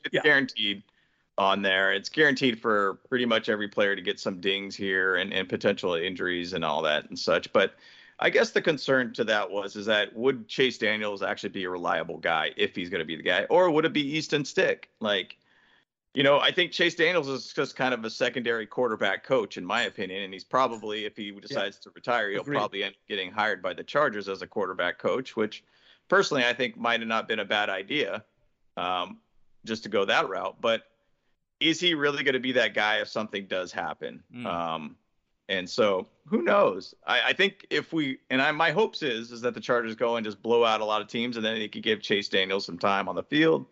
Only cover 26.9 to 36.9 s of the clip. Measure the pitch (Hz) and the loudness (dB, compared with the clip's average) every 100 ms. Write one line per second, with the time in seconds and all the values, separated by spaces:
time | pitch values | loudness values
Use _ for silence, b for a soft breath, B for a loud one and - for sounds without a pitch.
26.9 | 117 113 113 101 110 101 107 104 95 98 | 0 0 -2 -2 -2 0 0 0 -2 -4
27.9 | 143 98 104 - _ _ _ _ - 87 | -4 -2 -4 -10 _ _ _ _ -6 -2
28.9 | 92 90 110 _ _ _ _ 107 110 110 | -2 -4 -10 _ _ _ _ -8 -8 -2
29.9 | 104 101 127 139 92 95 - 117 113 - | 0 2 2 0 -4 -6 -2 0 0 -2
30.9 | _ _ _ _ _ _ - 151 160 180 | _ _ _ _ _ _ -4 0 0 0
31.9 | 156 147 143 143 127 127 127 110 101 107 | 0 0 0 0 0 0 2 2 2 0
32.9 | 107 104 113 107 101 98 95 90 - 82 | 0 -2 -4 -4 -6 -4 -4 -4 -6 -6
33.9 | 76 69 65 _ 120 113 85 85 80 76 | -6 -10 -12 _ -10 -6 -4 -2 -4 -8
34.9 | - _ _ _ _ - 95 87 - 107 | -14 _ _ _ _ -6 -4 -2 2 2
35.9 | 92 - _ - 220 339 202 156 92 - | 2 -2 _ -4 -2 2 4 4 2 -8